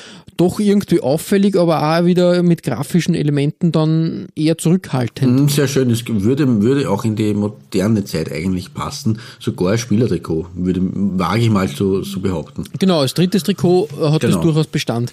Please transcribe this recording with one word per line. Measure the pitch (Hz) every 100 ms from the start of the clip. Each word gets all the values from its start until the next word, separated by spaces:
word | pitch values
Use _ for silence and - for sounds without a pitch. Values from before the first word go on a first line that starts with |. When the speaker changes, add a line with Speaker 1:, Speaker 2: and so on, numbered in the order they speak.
| - - - -
Speaker 1:
doch | 175 -
irgendwie | 208 202 - 165
auffällig, | - 151 - 202 202 185
aber | 170 151 151 165
auch |
wieder | 175 180 175 180
mit | 175 170
grafischen | - 196 - 175 156
Elementen | 165 147 143 143 - 175
dann | 156 156 160 165 - - -
eher | 156 165
zurückhaltend. | 165 185 - 135 117 - 131 123
Speaker 2:
Mhm, | 147
sehr | 143 135
schön, | 131 127
das | 117 117
würde, | 110 101 139 143 113
würde | 104 139 107
auch | 98 110
in | 107
die | 107
moderne | 104 104 - - 95 98 110
Zeit | 98 85 78
eigentlich | 71 92 92 -
passen. | - 147 - 113 110 - -
Sogar | - - 87
ein | 101
Spielertrikot, | - 104 123 85 - 80 82
würde, | 87 92 90
wage | 92 - 101 90 85 107
ich | 117
mal | 101 92
so, | - 101 95
so | - 98
behaupten. | 98 82 73 - 87 -
Speaker 1:
Genau, | 190 170
als | 135
drittes | - 180 196
Trikot, | - 196 139 180 160 147
äh, | 151
hat | 156
das | -
Speaker 2:
Genau. | 85
Speaker 1:
durchaus | 165 151 151
Bestand. | 160 - 117 123